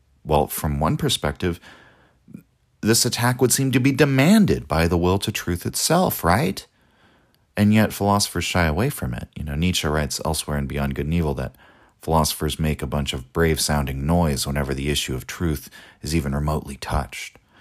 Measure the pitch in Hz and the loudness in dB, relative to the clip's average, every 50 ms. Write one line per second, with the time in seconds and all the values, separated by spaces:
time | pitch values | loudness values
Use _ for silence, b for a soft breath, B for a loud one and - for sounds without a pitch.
0 | _ _ _ _ - - 78 73 71 - - - - 78 73 71 76 80 151 156 | _ _ _ _ -4 0 2 2 2 0 -4 -6 -4 -2 -2 0 0 0 0 0
1 | - 139 - - - 78 82 - - 90 - - B B B B B B B B | 0 -2 -2 -2 -2 -4 -4 -2 -4 -4 -4 -4 B B B B B B B B
2 | B B B B B _ - - - _ _ _ _ _ _ - - 104 113 - | B B B B B _ -20 -20 -20 _ _ _ _ _ _ -4 2 2 2 4
3 | - 123 - - 117 123 127 127 135 120 - - 135 135 123 135 123 139 135 120 | 2 0 0 0 0 0 2 4 2 2 2 2 0 2 2 2 2 2 4 4
4 | 151 143 135 131 135 165 208 226 202 - - - 60 - 73 80 82 85 87 85 | 2 4 4 4 6 6 8 6 6 6 4 0 -2 -2 0 2 2 4 2 2
5 | 85 90 95 101 - - 104 - - - 85 85 - - - - - - 156 175 | 4 4 2 2 0 -2 -6 -6 -4 -4 -4 -4 -4 -6 -4 -2 0 2 4 4
6 | 185 - - - - 85 87 110 156 180 208 - - _ b b b b b b | 4 2 0 -2 0 2 2 2 2 0 -4 -6 -10 _ b b b b b b
7 | b b b b b b b b b b - - 104 104 107 107 107 - - - | b b b b b b b b b b 0 2 4 6 6 6 4 2 0 0
8 | 101 101 101 104 104 - - 90 87 - - 92 87 80 76 82 113 147 - - | 2 2 2 2 2 -2 -4 -4 -4 -2 0 2 2 2 2 0 0 -2 -2 -4
9 | - 65 58 - - - - - 82 76 71 76 82 90 87 - - 76 73 78 | -6 -6 -6 -8 -10 -12 -12 -10 -8 -6 -4 0 0 0 0 0 0 0 0 0
10 | 76 67 - - - 80 78 - - - 73 71 69 65 67 71 71 69 - - | -2 -2 -4 -6 -4 -4 -4 -4 -4 -4 -4 -4 -4 -4 -4 -4 -4 -4 -2 -4
11 | 71 73 82 85 82 76 67 64 65 64 - b b b b b b b b b | -4 -2 0 0 0 0 -2 -4 -6 -8 -10 b b b b b b b b b
12 | - - 80 80 78 - - - 80 78 73 - 78 78 73 - - 67 - 73 | -4 0 2 2 2 2 0 -2 -4 -4 -2 0 0 -2 0 -2 -4 -4 -4 -4
13 | 71 - - 62 - - - 80 82 82 80 - - - 76 73 71 71 67 67 | -4 -4 -6 -8 -8 -6 -2 0 2 2 2 0 0 -2 0 0 -2 -2 -4 -4
14 | 69 73 85 87 87 78 71 64 - 71 69 71 71 67 69 67 67 73 73 - | -2 0 2 2 2 2 0 -2 -4 -4 -4 -4 -2 -4 -4 -4 -2 -2 -2 -2
15 | - - 65 64 64 - - - 87 80 76 71 - - B B B B B B | -2 -4 -6 -8 -8 -10 -8 -4 -2 -2 -2 -4 -6 -14 B B B B B B
16 | - 73 78 82 69 69 69 71 73 76 78 78 - 71 67 - - - - 76 | -8 -4 -2 -2 -2 -2 -2 -2 -2 -2 -2 -4 -6 -8 -14 -12 -8 -4 -2 -2
17 | 69 - - - - - _ - B B B B | -4 -4 -10 -14 -14 -14 _ -20 B B B B